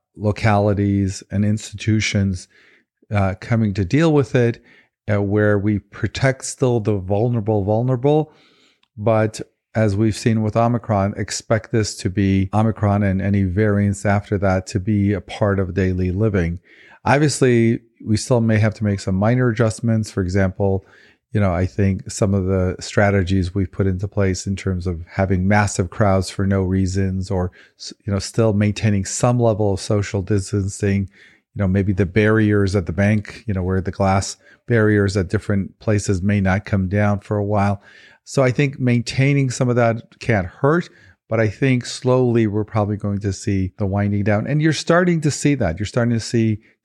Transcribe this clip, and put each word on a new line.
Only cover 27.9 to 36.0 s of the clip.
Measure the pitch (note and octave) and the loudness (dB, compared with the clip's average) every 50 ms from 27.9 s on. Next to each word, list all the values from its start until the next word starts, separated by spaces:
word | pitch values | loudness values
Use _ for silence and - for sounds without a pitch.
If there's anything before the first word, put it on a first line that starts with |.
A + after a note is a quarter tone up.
| - _ - | -18 _ -8
you | G2 G2 | -4 -4
know, | G2 | -4
still | - - - - A2+ A2+ G#2 | -4 -4 -2 0 2 2 2
maintaining | G2+ G#2+ G#2 G2+ - - A2+ G#2 G2 G2 | 2 2 2 0 0 0 0 2 0 0
some | - - - - B2 B2 B2 | -4 -4 -2 0 2 2 2
level | A#2 A#2 A2 G2 G#2+ G2+ G2 | 2 2 2 2 0 0 0
of | F#2+ | -2
social | - - A2 G#2 G2+ - - G2+ | -2 -2 0 0 0 -2 -4 -4
distancing, | F#2 - G#2+ G2+ F#2+ - - G#2 F#2+ G2 - - - G2+ G2 G2+ G2 F#2 _ _ - - _ _ _ _ - | -2 0 0 -2 -2 0 -2 -2 -2 -2 -4 -2 -2 0 0 0 -2 -4 _ _ -20 -20 _ _ _ _ -6
you | G#2 | -4
know, | G2+ F#2 | 0 0
maybe | F#2 G2+ G2 G2 | 2 2 2 0
the | G2+ F2+ G2+ | 0 0 0
barriers | E2+ - A2 G#2+ G#2+ A2 A2 A2 G#2 G#2 G#2 G2+ G2 F#2 | 0 2 2 2 4 4 4 4 4 2 2 2 2 0
at | G#2 E2+ | -2 -2
the | - E2+ | -2 -2
bank, | F2+ G2+ G2+ A2 G#2+ G2+ - - - - - | 0 2 2 2 0 -2 -4 -12 -14 -8 -6
you | G2+ | -4
know, | F#2+ F2+ | -4 -2
where | F2+ F#2+ F#2+ | -2 -2 -2
the | F2+ G2 | -2 -4
glass | F2+ - G2 F#2+ F#2+ G2 F#2+ - - - _ _ - _ _ | -4 -2 0 2 2 2 0 -2 -8 -14 _ _ -20 _ _
barriers | - B2 A2+ G#2+ G#2+ G#2+ G#2 G2+ G2 F#2+ G#2 | 0 2 2 4 4 4 4 2 2 2 0
at | F#2 F2 | -2 -2
different | - G2+ - - G#2 G2 F#2 - - _ | -2 -4 -2 -2 -2 -2 -4 -6 -8 _
places | - - G#2+ G2+ | -4 -2 -2 0